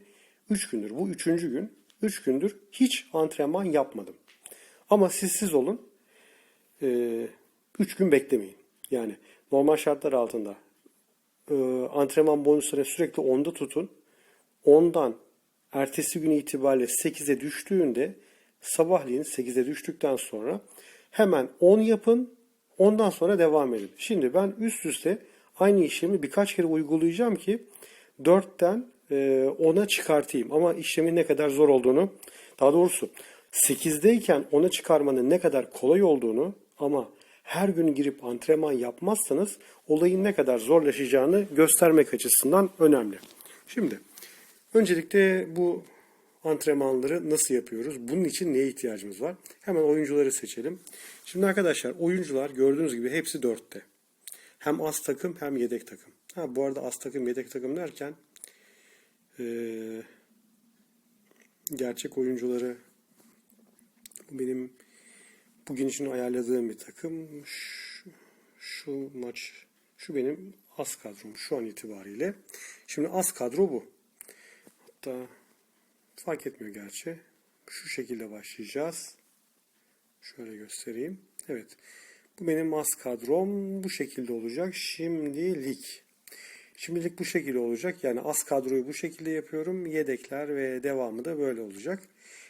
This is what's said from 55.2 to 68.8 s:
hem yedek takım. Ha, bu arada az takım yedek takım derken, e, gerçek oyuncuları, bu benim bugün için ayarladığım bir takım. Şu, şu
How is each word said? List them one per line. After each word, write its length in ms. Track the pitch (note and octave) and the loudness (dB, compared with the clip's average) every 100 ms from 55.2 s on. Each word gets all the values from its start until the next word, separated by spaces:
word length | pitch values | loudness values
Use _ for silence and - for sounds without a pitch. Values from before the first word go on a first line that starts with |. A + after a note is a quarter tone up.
| F#3 E3+ | -6 -8
hem 160 | D3 C3+ | -6 -2
yedek 300 | A#2+ A#2 - | -2 -4 -10
takım. 260 | G#2 - _ _ | -20 -20 _ _
Ha, 220 | - D3+ B2+ | -10 -6 -4
bu 80 | |
arada 180 | C#3 C3+ | -4 -4
az 160 | B2+ - | -8 -10
takım 300 | C3+ C3+ B2 | -10 -6 -4
yedek 220 | B2 A#2+ | -4 -8
takım 260 | C3+ B2+ D#3 | -8 -8 -8
derken, 380 | E3+ - C#3+ D#3 _ _ - _ _ _ _ _ _ _ _ - | -8 -10 -12 -14 _ _ -20 _ _ _ _ _ _ _ _ -12
e, 60 | A#2+ A#2 A#2 A2+ A2 A2 A2+ _ _ _ _ _ _ _ _ _ _ _ _ _ _ _ - | -8 -6 -8 -8 -10 -12 -14 _ _ _ _ _ _ _ _ _ _ _ _ _ _ _ -14
gerçek 440 | C#3+ B2+ A#2+ C#3+ C3+ | -8 -8 -6 -10 -6
oyuncuları, 580 | B2+ B2+ B2 B2 B2 A#2+ _ _ _ _ _ _ _ _ _ _ _ _ - - - | -4 -4 -4 -6 -6 -10 _ _ _ _ _ _ _ _ _ _ _ _ -20 -20 -18
bu 80 | C#3 | -8
benim 340 | B2+ B2+ B2+ - _ _ _ _ _ _ _ _ - | -6 -6 -10 -16 _ _ _ _ _ _ _ _ -14
bugün 200 | C3+ C3+ | -6 -4
için 220 | B2+ C#3+ | -4 -6
ayarladığım 580 | B2+ B2 B2 A#2+ B2+ A#2 | -4 -4 -4 -4 -4 -4
bir 100 | G#2 | -8
takım. 500 | - - E3 D#3+ D#3+ D3 | -16 -14 -12 -10 -12 -18
Şu, 680 | C#3+ - - - - - F#3+ - _ _ _ _ | -16 -16 -14 -16 -18 -20 -20 -20 _ _ _ _
şu 520 | - - | -16 -14